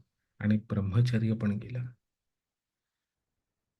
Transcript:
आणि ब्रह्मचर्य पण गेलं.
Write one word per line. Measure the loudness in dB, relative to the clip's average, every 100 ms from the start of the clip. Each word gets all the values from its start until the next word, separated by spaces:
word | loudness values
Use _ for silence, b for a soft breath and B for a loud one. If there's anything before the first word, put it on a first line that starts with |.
| _ _ _ -4
आणि | 0 0 0
ब्रह्मचर्य | -2 0 2 2 2 0 0
पण | 0 -2
गेलं. | -6 -8 -8 -12 _ _ _ _ _ _ _ _ _ _ _ _ _ _ _ _ _